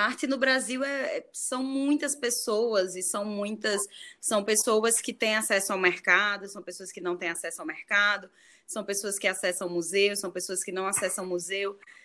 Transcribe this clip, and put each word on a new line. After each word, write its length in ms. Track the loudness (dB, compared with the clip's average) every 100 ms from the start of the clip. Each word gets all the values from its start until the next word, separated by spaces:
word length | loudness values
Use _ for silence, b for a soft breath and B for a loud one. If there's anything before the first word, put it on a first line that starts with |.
| 2
arte 220 | 0 -2
no 100 | 2
Brasil 460 | 2 2 0 -2
é, 340 | -2 -2 -4 -4
é, 120 | -8
são 320 | -8 -4 -2
muitas 520 | -2 0 4 4 2 -2
pessoas 800 | -2 -2 0 2 4 2 2 -2
e 60 |
são 220 | -4 -2
muitas... 580 | -2 -4 -4 -4 -2 0 -2 B B B
São 240 | 0 2
pessoas 560 | 4 2 4 4 4 2
que 140 | 0
têm 220 | -2 0 2
acesso 360 | 2 2 2
ao 80 | 2
mercado, 680 | 2 2 4 4 4 0 -8
são 120 | -14
pessoas 300 | -14 -14 -14
que 100 | -8
não 140 | -4 -4
têm 140 | -4
acesso 320 | -4 -6 -8
ao 60 | -8
mercado, 640 | -10 0 2 4 2 -4 b b b b
são 180 | -6
pessoas 360 | -4 -4 -2 -2
que 80 | 0
acessam 420 | 0 -2 -2 -2
museu, 460 | -2 0 4 4 2
são 160 | -4
pessoas 320 | -6 -4 -4
que 80 | -4
não 160 | -4 -2
acessam 380 | 0 -2 -2 -2
museu, 540 | -4 -2 -4 -4 -6 B B